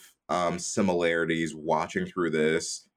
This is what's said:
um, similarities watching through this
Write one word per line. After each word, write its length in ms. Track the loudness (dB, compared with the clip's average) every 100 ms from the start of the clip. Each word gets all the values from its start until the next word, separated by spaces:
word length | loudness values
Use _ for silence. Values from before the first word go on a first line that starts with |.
| -16 _ -4
um, 280 | 0 0 -2
similarities 960 | -4 0 2 4 2 2 0 0 -2 -4
watching 500 | -2 0 0 -4 -4
through 240 | -2 0
this 560 | 2 2 2 -2 -10 -10